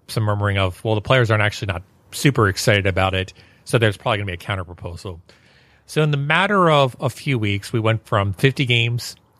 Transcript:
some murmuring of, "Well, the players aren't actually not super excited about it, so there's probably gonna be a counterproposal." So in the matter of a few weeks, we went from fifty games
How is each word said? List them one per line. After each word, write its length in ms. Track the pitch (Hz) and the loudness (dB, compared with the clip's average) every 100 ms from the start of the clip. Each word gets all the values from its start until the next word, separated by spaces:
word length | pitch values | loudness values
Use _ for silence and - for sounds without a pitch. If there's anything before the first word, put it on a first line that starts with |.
| - | -8
some 160 | - | -4
murmuring 340 | 107 101 104 98 | -2 0 -2 0
of, 240 | 95 - | -2 -2
"Well, 120 | 113 107 | -4 -2
the 40 | |
players 300 | - 131 110 | 2 2 2
aren't 120 | 107 | 2
actually 300 | 104 - 98 | 0 -2 -6
not 100 | 87 - _ _ | -8 -10 _ _
super 380 | - 151 123 101 | -2 0 4 2
excited 380 | - - 104 95 | 2 2 2 2
about 280 | 92 95 | 0 0
it, 180 | 92 95 - - _ | 0 -6 -10 -20 _
so 140 | - 120 | -4 0
there's 180 | 110 - | 2 0
probably 220 | 135 104 | -4 -4
gonna 80 | 101 | -4
be 60 | |
a 40 | 87 | -8
counterproposal." 840 | - 95 85 85 87 87 104 85 - _ _ _ _ _ - | -8 -8 -8 -14 -14 -14 -14 -16 -20 _ _ _ _ _ -8
So 160 | 151 | -2
in 80 | 151 | 0
the 80 | 143 | 0
matter 500 | 143 165 202 202 170 | 0 2 2 4 4
of 280 | 147 135 - | 4 2 0
a 80 | 131 | -6
few 300 | - 147 123 | -4 -4 0
weeks, 340 | 104 101 - | 0 -2 -4
we 80 | 117 | -2
went 260 | 110 110 - | 0 -2 0
from 260 | 110 98 | 0 0
fifty 320 | 90 135 131 123 | 0 0 2 0
games 500 | 117 117 120 - - _ | 0 0 -4 -8 -16 _